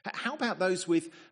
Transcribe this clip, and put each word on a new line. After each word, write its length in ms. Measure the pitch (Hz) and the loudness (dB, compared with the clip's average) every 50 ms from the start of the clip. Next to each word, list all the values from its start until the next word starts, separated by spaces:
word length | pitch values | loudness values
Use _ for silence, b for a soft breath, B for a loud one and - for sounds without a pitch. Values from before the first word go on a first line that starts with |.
| B | B
H-, 80 | 190 - | -10 -6
how 200 | - - 226 277 | -4 -4 -4 -2
about 260 | 311 285 233 202 156 | -2 -2 -2 0 2
those 260 | 185 185 185 170 - - | 2 2 2 2 2 2
with 200 | 170 165 160 165 B B B B | 2 2 2 0 B B B B